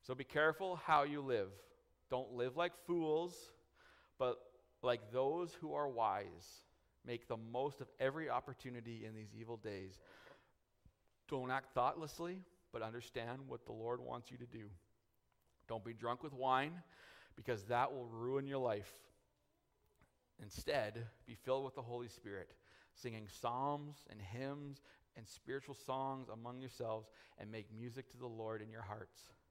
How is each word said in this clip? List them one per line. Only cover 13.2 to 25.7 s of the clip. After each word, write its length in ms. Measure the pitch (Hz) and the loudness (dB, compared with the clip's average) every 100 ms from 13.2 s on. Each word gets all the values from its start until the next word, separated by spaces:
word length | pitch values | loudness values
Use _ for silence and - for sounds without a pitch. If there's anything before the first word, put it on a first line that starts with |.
| 117 131 135 | -2 -4 -6
what 180 | 120 | -8
the 80 | 117 | -8
Lord 280 | 110 117 123 | -4 -2 -2
wants 300 | 123 123 110 | -2 -6 -8
you 60 | 123 | -12
to 100 | 120 | -10
do. 220 | 117 104 90 _ _ _ _ _ _ _ _ - | -10 -10 -14 _ _ _ _ _ _ _ _ -6
Don't 160 | 113 | -4
be 100 | 107 | -4
drunk 280 | 113 117 123 | -2 0 0
with 120 | 156 | -2
wine, 480 | 135 131 131 147 175 - - - - - | 0 6 6 6 -2 -12 -20 -20 -20 -18
because 300 | - 113 113 98 | -8 0 0 4
that 240 | 120 135 | 6 6
will 140 | 135 | 2
ruin 420 | 120 113 123 135 139 | -4 -2 2 2 2
your 120 | 139 | 2
life. 340 | 123 107 101 - - _ _ _ _ _ _ _ _ _ - _ _ - | 4 2 -2 -14 -20 _ _ _ _ _ _ _ _ _ -20 _ _ -16
Instead, 640 | 104 - - 147 107 113 113 - | -10 -4 2 2 2 -2 -8 -10
be 100 | - | -16
filled 300 | 113 127 131 | -10 0 2
with 120 | 135 - | 2 -6
the 60 | |
Holy 260 | 113 120 120 | -6 -6 -6
Spirit, 440 | - 104 98 87 - _ - - | -10 -8 -8 -8 -16 _ -20 -20
singing 340 | - 127 113 107 | -10 -8 -6 -10
psalms 760 | - 120 123 139 147 147 143 - | -2 0 2 2 2 -2 -10 -14
and 100 | 107 | -12
hymns 640 | 95 117 135 143 143 139 - - _ - | -8 -4 -4 -4 -6 -10 -16 -20 _ -16
and 100 | 110 | -14
spiritual 480 | - - 135 135 | -14 -6 -6 -6